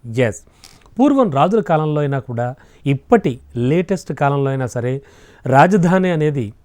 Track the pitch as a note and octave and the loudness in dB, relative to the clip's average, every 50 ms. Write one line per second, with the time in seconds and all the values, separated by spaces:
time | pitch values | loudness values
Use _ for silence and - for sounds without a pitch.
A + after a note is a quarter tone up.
0 | - A#2 A2 B2+ B2 A2 G2+ - _ _ _ _ - - - - _ - - - | -14 -6 -2 0 0 0 -2 -6 _ _ _ _ -20 -20 -20 -20 _ -14 -2 2
1 | B3+ D4 C#4+ C4+ B3+ G3 C3+ C#3 D3+ F#3 G#3+ A3+ F#3 - E3 D3+ D#3 D3+ D3+ D3 | 2 2 4 2 2 2 2 2 2 2 2 0 0 0 0 0 0 0 -2 -2
2 | D3 C#3 C#3 C3+ - - A#2+ A#2 A#2+ B2 B2+ _ - - _ _ - C#3 C#3 C3+ | -2 -2 -2 -4 -6 -6 -6 -4 -4 -6 -8 _ -20 -20 _ _ -4 -2 -2 -2
3 | _ _ B3 A3 - E3+ A#2+ - - - - B2 A#2+ B2+ D3+ F3+ F3+ - G3 F3+ | _ _ 0 2 2 -2 -6 -6 -14 -12 -6 -4 -2 0 0 0 0 -2 -6 -6
4 | - - D#3 - D3 C#3 C#3+ C#3+ C#3 C3+ C3+ C3+ C3 A#2 - A#2+ A#2 B2 C3 C#3 | -6 -10 -4 -2 0 0 0 0 -2 -2 -2 -4 -6 -6 -6 -6 -4 -4 -6 -6
5 | - - - - - - - - - B2+ B2+ C3+ D#3 F3+ G3+ G#3 E3+ F3 F3+ F#3+ | -10 -16 -20 -20 -20 -20 -20 -10 -4 2 4 4 6 6 4 2 2 2 2 2
6 | F#3 F#3 F3 D#3 D3+ D#3 C#3+ C#3 A2+ G#2 A#2+ _ | 0 0 0 0 -2 -2 -2 -4 -6 -8 -10 _